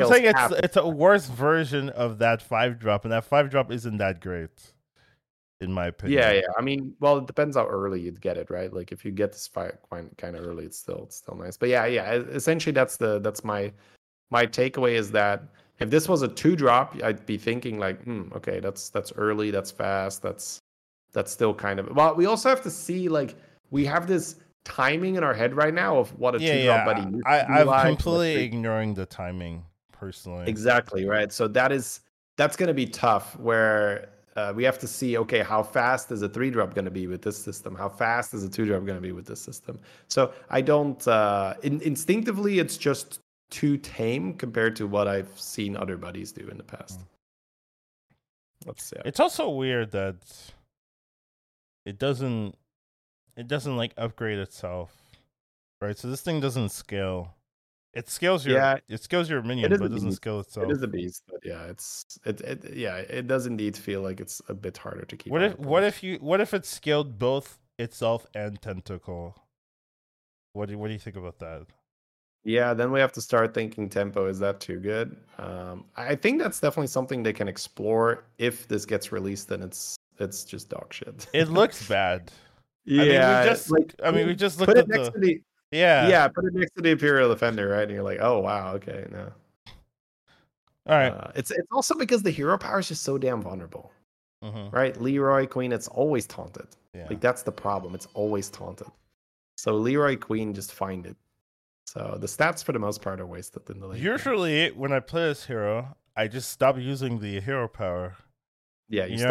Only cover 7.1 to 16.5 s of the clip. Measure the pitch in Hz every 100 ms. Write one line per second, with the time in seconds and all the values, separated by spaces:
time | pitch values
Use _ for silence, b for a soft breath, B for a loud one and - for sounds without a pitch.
7.1 | 143 127 - 147 135 110 98 98 92 87
8.1 | 87 92 87 82 90 92 92 90 - 104
9.1 | 98 101 - - - 90 - _ 87 82
10.1 | - 87 85 87 82 78 - - 87 -
11.1 | - - 90 90 - 123 123 117 117 98
12.1 | 120 123 139 160 165 160 143 127 - 113
13.1 | 104 104 104 110 104 101 101 b b _
14.1 | _ _ 120 117 - 127 135 123 117 104
15.1 | 107 101 101 - b b _ 113 151 156
16.1 | 170 127 - 156